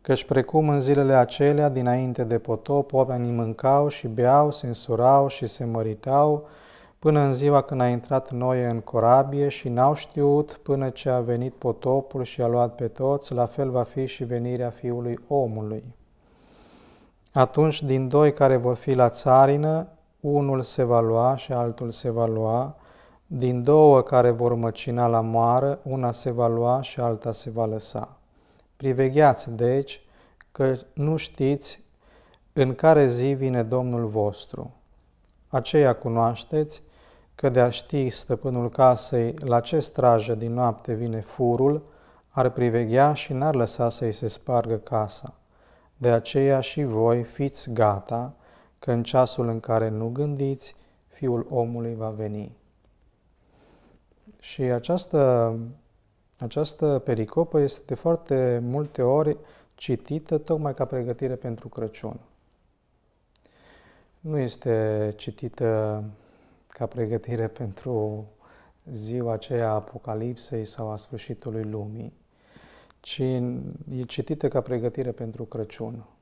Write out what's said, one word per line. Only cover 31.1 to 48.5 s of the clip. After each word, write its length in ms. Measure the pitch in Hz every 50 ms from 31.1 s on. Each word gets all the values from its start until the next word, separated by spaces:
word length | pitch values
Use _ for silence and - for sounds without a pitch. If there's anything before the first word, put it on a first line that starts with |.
| 160
știți 640 | 156 - - - - 139 131 143 143 - - - - - _ _ _ _ _ _ _ _ _ _ _ _ _ _
în 220 | - 135 131 127
care 320 | - - 160 160 156 143
zi 200 | 131 120 120 123
vine 360 | 135 139 131 135 131 127 123 117
Domnul 440 | 110 120 127 127 127 123 117 117
vostru. 640 | 110 104 110 104 104 101 - - - - - - - - _ _ _ _ _ _ _ _ _ _ _ _ _ _ _
Aceea 460 | - 131 123 - - 156 147 131 117
cunoașteți 880 | - - 127 113 117 117 113 117 110 - - - 156 156 151 - - - - _ _ _ _ _ _ _ _ _
că 140 | - - 139
de-ar 240 | 123 127 120 123 113
ști 380 | - - - - 143 135 127
stăpânul 580 | - - - - 127 110 - 139 123 123 120 123
casei 640 | - - 135 127 123 117 - - - 123 117 117 - -
la 220 | 147 135 120 120
ce 180 | 117 - - 160
strajă 560 | 147 - - - 123 123 117 113 107 113 117
din 180 | 107 113 117 117
noapte 420 | 123 123 120 110 - - - 120
vine 260 | 107 120 117 113 113
furul, 600 | 107 - - - 131 120 120 120 131 139 147 151 151 - _ _ _ _ _ _ _ _
ar 220 | _ - 127 127
priveghea 600 | 127 - 123 120 113 120 120 110 113 127 139 147 151
și 200 | 139 - - 143
n-ar 220 | 127 139 156 156
lăsa 340 | 131 117 110 - - 123 117
să-i 240 | 117 - 131 113 107
se 140 | - -
spargă 500 | 113 - - - - 127 117 - 113 113
casa. 580 | 107 - - - 110 107 101 - - - - - _ _ _ _ _ _ _ _ _ _ _ _
De 140 | _ 127 123
aceea 500 | 120 117 117 - - 147 135 139 139 135
și 240 | 127 - - - 147
voi 380 | 131 113 110 113 117 120 120 117
fiți 500 | 117 - - 143 139 - - - - 117
gata, 600 | 110 113 107 101 98 - - 120 117 120 131 143 _ _ _